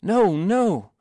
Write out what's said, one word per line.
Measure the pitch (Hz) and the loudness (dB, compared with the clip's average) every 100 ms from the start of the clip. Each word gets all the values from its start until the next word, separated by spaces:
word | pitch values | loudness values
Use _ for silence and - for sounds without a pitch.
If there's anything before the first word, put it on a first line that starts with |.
No, | - 233 220 151 | -2 2 2 0
no | 170 240 240 156 104 _ | -2 0 0 -2 -6 _